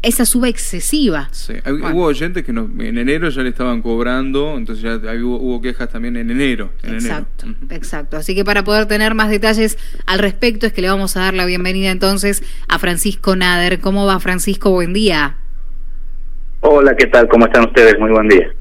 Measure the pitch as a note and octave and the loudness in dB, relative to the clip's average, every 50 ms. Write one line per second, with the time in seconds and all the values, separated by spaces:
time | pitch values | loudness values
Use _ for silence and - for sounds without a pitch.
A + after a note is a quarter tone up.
0 | - A#3 A3+ - A#3+ - - B3 B3+ B3 A#3 - - - - F3 - - D4 D4+ | 0 0 0 2 0 0 2 0 0 0 -2 -2 -6 -6 -6 -6 -4 -2 0 0
1 | C#4+ G#3+ D#3+ C#3+ C#3 - - - - - A2+ - - C3 C#3 D3+ C#3 D3+ D#3 F3 | 0 0 0 -2 -4 -6 -6 -6 -6 -6 -6 -4 -4 -4 -4 -2 -2 -2 -2 0
2 | F3 D#3 C#3+ B2 D#3+ F3 F3+ F3+ - - A#2+ A2+ A2+ G#2+ A2 A2+ A#2 A#2 A#2 A#2+ | 0 0 0 0 -2 -4 -4 -4 -4 -4 -4 -4 -4 -4 -4 -4 -4 -4 -2 -2
3 | A#2+ C3 D3 D#3+ F3 D#3+ B2+ C#3 B2+ B2 A#2+ - B2+ B2+ A#2+ A#2 A2+ A#2+ A2+ A2+ | 0 0 0 0 -2 -2 -2 -2 -4 -4 -2 -2 -2 -2 -2 -2 -2 -2 -2 -2
4 | A#2+ A#2+ B2+ C3 C3+ C3+ C3+ C#3 D3 D#3 D3+ B2+ A#2 A2+ A2+ G#2+ A2+ A2+ A2+ A2 | -2 -2 -2 -2 -2 -2 -2 -2 -2 -2 -4 -4 -4 -4 -6 -4 -4 -4 -4 -4
5 | A2 A2 A2+ A#2 A#2+ B2 B2 A#2 C3 B2+ B2 A#2 A2+ B2+ A#2+ - A#2+ A#2 - A#2 | -4 -4 -4 -4 -4 -4 -4 -4 -4 -4 -4 -4 -4 -4 -4 -4 -6 -6 -4 -4
6 | A#2 A#2+ A#2+ A#2 A#2 A#2 A#2+ C3 C#3+ C3+ B2 G#2+ G2+ F#2 - - - A#2 A2+ A2+ | -4 -4 -4 -4 -4 -2 -2 -2 0 -2 -2 -4 -4 -6 -6 -6 -6 -6 -4 -4
7 | A#2+ - D#3 D3+ C#3+ - - - - A2+ G#2+ - - - E3+ D#3+ D3+ - - D3+ | -4 -4 -4 -4 -6 -6 -6 -6 -6 -6 -6 -6 -6 -6 -6 -6 -6 -6 -6 -6
8 | C#3+ - - D#3 D#3 - F#3 G3 G3+ G3+ G3+ G3+ F#3+ G3+ G#3 G#3+ A3 G#3 G#3 G#3 | -6 -6 -6 -6 -4 -2 -2 -2 0 0 0 0 0 2 0 0 2 0 0 0
9 | G#3+ A3 A3 G#3+ G#3+ G#3+ G#3+ G3+ G#3 A3 A3 A3 A3 G#3+ - - - - - - | 0 0 0 0 0 0 0 2 2 2 2 2 0 0 -2 -4 -6 -6 -6 -4
10 | - - F#3 G3 G#3 G3 F#3 - B3 A#3+ A3 G#3+ - G#3+ - - F3+ F#3 G3 G3 | -2 -2 0 0 0 0 0 0 0 0 0 0 -2 -2 -2 -2 0 0 0 0
11 | G3 G3 - F#3 F#3 F#3+ F#3+ F#3 F3+ F3+ F3+ F3+ F3+ F3+ F#3 F#3+ F#3+ F#3+ F#3 F3+ | -2 -2 -2 -2 -2 0 0 0 -2 -2 -2 -2 -2 -2 -2 0 -2 -2 0 0
12 | G3 F#3+ G#3 G3 G3+ G3+ G3 - - - - - - - - E3+ - F3+ F3 E3+ | 0 0 0 0 0 -2 -2 -2 -4 -6 -6 -6 -2 -2 -2 0 0 -2 -2 0
13 | - G#3 F#3+ - - F#3+ F#3+ F#3 F#3 F3+ F3+ F3 F3 F3+ F#3 F3+ - G3 F#3+ G3+ | -2 -2 -2 0 0 0 0 2 2 2 2 2 2 0 0 0 0 0 0 2
14 | G3+ G3 F#3+ F3+ - F#3+ F#3 F3+ - G3+ F#3+ - - G3+ F#3 F3+ F3 E3+ F#3 G#3 | 2 2 2 2 0 -2 -2 -2 -2 -2 -2 0 2 2 2 2 0 0 0 0
15 | G#3+ G3 E3 D3+ D3 C#3 - - - - - - - - - - - - - - | 2 2 2 2 0 -2 -2 -4 -4 -4 -4 -4 -4 -4 -4 -4 -4 -4 -6 -6
16 | - - - - - - - - - - - - - D#3 D3 C#3+ C#3 C#3 A#2+ G#2 | -6 -6 -6 -6 -6 -6 -6 -6 -6 -4 -4 2 4 6 6 8 6 6 6 4
17 | C3 - - B2 A#2 A2+ A#2 A#2 A#2 A2 - B2 A2+ A2+ - C3 A2+ A2+ G#2 G2+ | 2 6 6 6 6 6 6 6 6 6 6 4 4 6 6 8 8 8 8 6
18 | G#2+ A2 A2+ A2 G#2+ G#2+ G2+ F2+ - - - - | 4 4 4 4 6 6 6 6 6 2 -4 -6